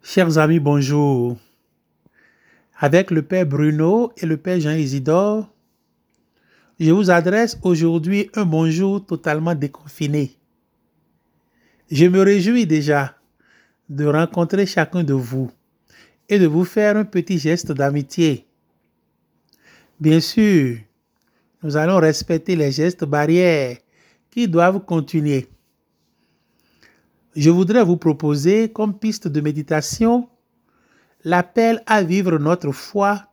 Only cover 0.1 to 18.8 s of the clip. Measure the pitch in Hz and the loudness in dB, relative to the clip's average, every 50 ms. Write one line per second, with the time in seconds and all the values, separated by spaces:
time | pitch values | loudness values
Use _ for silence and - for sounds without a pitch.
0.1 | - 190 180 165 151 156 151 151 165 170 143 147 147 143 139 131 147 147 147 143 | 0 0 2 2 2 2 2 2 2 2 2 0 0 0 0 0 0 0 0 0
1.1 | 139 123 120 120 120 113 _ _ _ _ _ _ _ _ _ _ _ _ _ _ | 0 0 -2 -4 -6 -8 _ _ _ _ _ _ _ _ _ _ _ _ _ _
2.1 | _ _ _ _ _ _ _ _ _ _ _ _ _ - 147 143 151 180 190 - | _ _ _ _ _ _ _ _ _ _ _ _ _ -2 0 2 2 2 2 2
3.1 | 175 156 143 - 185 185 180 147 135 143 151 151 151 151 156 165 202 226 240 226 | -2 -2 -2 -2 -2 -2 -2 0 0 0 0 0 2 2 2 2 2 0 0 -2
4.1 | _ - 185 160 160 147 _ 185 185 180 151 147 156 160 151 131 135 139 131 151 | _ -8 -4 -4 -4 -4 _ -4 -2 -2 -2 -2 -2 -2 -2 -4 -4 -4 -2 0
5.1 | 160 180 196 208 214 220 208 _ _ _ _ _ _ _ _ _ _ _ _ _ | 0 2 2 0 -2 -4 -8 _ _ _ _ _ _ _ _ _ _ _ _ _
6.1 | _ _ _ _ _ _ _ _ _ _ _ _ _ _ 165 156 165 202 208 180 | _ _ _ _ _ _ _ _ _ _ _ _ _ _ 0 2 2 2 4 2
7.1 | 180 170 160 180 196 220 233 226 - - - 185 175 156 165 165 165 170 156 175 | 2 2 2 0 0 0 0 -2 -4 -4 -2 -2 0 2 0 0 0 -2 -2 -2
8.1 | 196 202 208 - - 220 202 170 156 160 165 160 156 165 190 196 196 202 196 - | -2 -2 -4 -4 -4 -4 -2 0 0 0 0 0 0 0 -2 -2 -2 -4 -6 -8
9.1 | 170 160 - 165 151 156 160 170 170 147 139 139 - - _ 147 - - 151 143 | -10 -6 -4 -4 -4 -2 -2 -4 -4 -4 -6 -8 -10 -16 _ -20 -10 -8 -6 -4
10.1 | 147 151 139 131 _ _ _ _ _ _ _ _ _ _ _ _ _ _ _ _ | -2 -4 -4 -6 _ _ _ _ _ _ _ _ _ _ _ _ _ _ _ _
11.1 | _ _ _ _ _ _ _ _ _ _ _ _ _ _ _ _ 156 135 165 180 | _ _ _ _ _ _ _ _ _ _ _ _ _ _ _ _ 2 4 4 4
12.1 | 180 190 190 196 202 202 175 208 240 247 226 156 156 156 143 147 147 143 139 127 | 6 4 4 4 4 2 2 2 0 0 0 0 0 -2 0 0 0 -2 -2 -4
13.1 | - _ _ _ _ _ _ _ _ _ _ _ _ _ _ - 143 139 147 147 | -10 _ _ _ _ _ _ _ _ _ _ _ _ _ _ -12 -6 -2 -2 0
14.1 | 147 156 170 165 - 175 170 160 - 190 202 185 - 180 156 160 - 180 170 139 | 2 2 0 0 0 -4 -2 -2 0 -2 -2 -2 -2 -4 -4 -2 -2 -4 -2 -2
15.1 | 139 135 123 113 131 131 131 117 _ _ _ _ _ _ _ _ _ _ _ _ | -2 -4 -4 -6 -6 -6 -6 -8 _ _ _ _ _ _ _ _ _ _ _ _
16.1 | _ _ _ - 202 202 180 156 147 170 180 175 - 214 208 208 208 214 214 - | _ _ _ -2 2 2 2 2 2 0 -2 0 0 0 0 2 2 0 -2 -2
17.1 | - 180 170 - 190 165 139 156 165 170 - - 147 135 139 139 143 147 139 - | -4 -6 -4 -2 -6 -2 0 0 -2 -2 -2 -6 -4 -2 -2 0 0 -2 -6 -6
18.1 | - - 165 156 135 113 _ _ _ _ _ _ _ _ | -2 0 0 0 0 -4 _ _ _ _ _ _ _ _